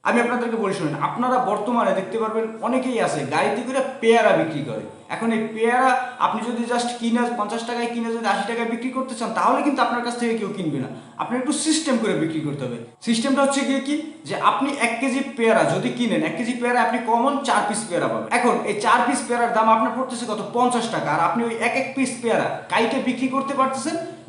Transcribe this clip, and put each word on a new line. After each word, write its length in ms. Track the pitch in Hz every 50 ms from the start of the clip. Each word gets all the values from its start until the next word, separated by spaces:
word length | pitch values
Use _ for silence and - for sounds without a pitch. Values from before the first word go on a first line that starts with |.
| -
আমি 100 | 185 220 240 233
আপনাদেরকে 340 | 240 247 233 233 233 226 214 202
বলি 120 | 190 180 160
শুনুন, 160 | 165 147 143 147 156
আপনারা 300 | 180 - 233 247 254 254 240 - 190
বর্তমানে 420 | 208 208 208 247 240 233 208 190 - 190
দেখতে 180 | 180 180 196 226 220
পারবেন 220 | 214 214 226 226 220 - - 220
অনেকেই 300 | 233 254 254 - 262 240 214 180
আছে 140 | 160 - 151 131 123 147
গাড়িতে 280 | 160 196 208 - 240 233
করে 140 | 247 262 269 262 - - -
পেয়ারা 300 | 226 226 233 233 214 208 185 165
বিক্রি 220 | 160 160 151 143 - 120
করে। 140 | 110 107 104 - - - - - -
এখন 140 | - 226 233 226
এই 60 | 214 220 - 220
পেয়ারা 360 | 220 226 233 247 254 262 262 247 - - - - - -
আপনি 140 | - 220 220 208 247
যদি 120 | 233 233 233 240
just 180 | 240 214 226 - - -
কিনে 220 | 233 226 226 240 240 240 240 208
পঞ্চাশ 220 | 208 202 233 226 233 247
টাকায় 200 | 233 240 240 233 233
কিনে 160 | 233 226 226 226
যদি 120 | 233 226 202 196
আশি 100 | 220 208 208
টাকায় 200 | 233 233 233 226 240
বিক্রি 160 | 233 247 262 254
করতে 160 | 262 254 - 233 -
চান, 100 | 233 196 175 185
তাহলে 200 | 180 220 269 - -
কিন্তু 120 | 294 262 254 240
আপনার 180 | 233 240 240 233
কাছ 100 | 240 233 -
থেকে 120 | 233 233 226 220
কেউ 100 | 208 185 -
কিনবে 220 | 202 175 151 139 131 117
না। 60 | - - - - - - -
আপনার 160 | - - 233 262
একটু 120 | 254 302 - - -
সিস্টেম 300 | 311 302 - - 285 247 226
করে 120 | 220 196 175 151 160
বিক্রি 180 | 160 156 156 143
করতে 140 | 147 139 127 131
হবে। 120 | 120 120 117 - - - _ -
সিস্টেমটা 340 | 233 233 226 247 277 262 269 277
হচ্ছে 160 | 269 277 277 254
গিয়ে 140 | 233 269 269 -
কি, 80 | 269 294 311 302 - - - -
যে 80 | 139 196 - - 202
আপনি 200 | - - 262 294 - - 226
এক 80 | 226 226 226
কেজি 180 | 262 269 240 277 - - -
পেয়ারা 260 | - 226 226 214 175 156 - -
যদি 160 | 196 - 254 -
কিনেন, 240 | - 240 214 180 156 156 170
এক 40 | - -
কেজি 140 | 240 226 254 240
পেয়ারা 180 | 240 240 247 247 226
আপনি 120 | 247 240 247 233 220
কমন 240 | 233 233 247 285 285 254 -
চার 140 | 247 190 208 -
পিস 140 | - 214 - - -
পেয়ারা 180 | - - - - -
পাবেন। 160 | 226 - - -
এখন 180 | 247 247 233 202 - - 202
এই 60 | 208 - 233
চার 140 | 226 226 254 226
পিস 120 | 247 269 233 -
পেয়ারার 240 | - 240 233 233 220 -
দাম 100 | 214 220 226 226
আপনার 200 | 226 247 247 240
পড়তেছে 280 | 254 262 - 240 - 233 214
কত? 100 | 208 196 190 - -
পঞ্চাশ 300 | 233 254 240 240 226 220 - -
টাকা। 140 | 156 143 143 151
আর 60 | 165 165 175
আপনি 120 | - 233 233
ওই 60 | 233 226 - 214
এক 80 | - 277 269
এক 60 | 262 - -
পিস 160 | 269 269 247 - -
পেয়ারা 260 | - 226 202 165 - - - - - -
কাইটে 260 | 175 220 233 - 277 262 -
বিক্রি 200 | 254 233 - 269 254 262
করতে 180 | 269 - - 277 247
পারতেছেন 360 | 262 262 - - - 320 330 339 330 - - - -